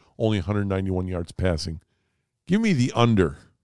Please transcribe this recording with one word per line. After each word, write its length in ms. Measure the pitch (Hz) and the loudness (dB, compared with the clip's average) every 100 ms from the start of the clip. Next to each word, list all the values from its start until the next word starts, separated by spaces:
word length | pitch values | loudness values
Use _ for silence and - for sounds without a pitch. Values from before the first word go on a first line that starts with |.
| _ - | _ -4
only 200 | 113 104 | 0 0
a 40 | |
hundred 240 | 90 104 101 | -2 -2 -2
ninety-one 400 | 95 95 92 92 | -2 -2 -4 -4
yards 240 | 90 82 | -6 -8
passing. 500 | - 92 80 87 80 _ _ _ _ _ _ - | -4 -2 -2 -4 -10 _ _ _ _ _ _ -2
Give 120 | 196 | 0
me 120 | 226 | 2
the 180 | 147 123 - | 2 2 2
under 400 | 120 107 85 73 - _ | 4 4 2 -2 -20 _